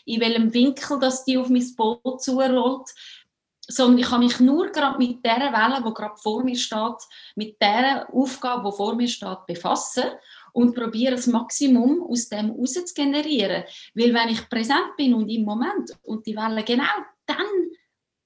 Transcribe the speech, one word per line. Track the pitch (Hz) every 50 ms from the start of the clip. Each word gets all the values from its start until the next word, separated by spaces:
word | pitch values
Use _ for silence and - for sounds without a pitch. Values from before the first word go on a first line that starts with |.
| -
in | - 226 226
welchem | 233 226 226 226 226 220 233
Winkel | 240 254 285 269 - - - 294 247
das | 269 262 254 - -
die | 262 254
auf | 254 254 254
mein | 247 247 240 - -
Boot | - 214 220 240 - - 262 254 -
zurollt, | - 269 254 262 262 254 254 247 240 262 277 - - - - - - - - - _ _ _ _ _ _ _ _ - -
sondern | - - 254 247 247 247
ich | 247
kann | - 247 240
mich | 240 240 - -
nur | 254 269 285 339 392 403
gerade | - 311 285 269 -
mit | - 247 247 240 - -
der | 233 226 247 285 269
Welle, | 233 220 220 247 269 269 226
die | 220 -
gerade | - 214 214 -
vor | - - 214 220 247
mir | 254 254 247
steht, | 240 - - 220 214 220 247 233 - - - - - - - -
mit | 208 214 214 - -
der | 220 202 208 240 262 277 277 - - -
Aufgabe, | - 254 277 254 - - - 247 247 214 196 202
die | 202
vor | - 202 226 233
mir | 240 240 240
steht, | - - 202 185 190 - -
befassen | - 175 - - 185 - - - - - 247 247 254 - - - - - - - -
und | - 240 240 240 233
probiere | 247 233 226 226 220 247 269 254
das | 247 -
Maximum | 240 233 233 240 - - - 285 269 254 240 240 269 311 359 - -
aus | 240 240 - -
dem | 214 208 214 220
raus | 226 - 247 269 -
zu | 359 349 - -
generieren. | 294 285 277 277 302 294 311 294 233 196 185 175 175 180 - - - - - -
Weil | 208 240 240 233
wenn | 233 226 226
ich | 226 220 - -
präsent | 240 220 226 240 277 339 392 359 -
bin | - 277 254 233
und | 220 208 202
im | 226 226 214
Moment | 208 208 226 285 370 415 370 - - - _
und | - - 220 220 -
die | 220 202
Welle | 214 220 226 220 214
genau | 214 233 240 262 294 359 415 392 - - _ _ _
dann, | - 285 - 403 427 403 359 320 - - - _ _ _ _ _ _ _ _ _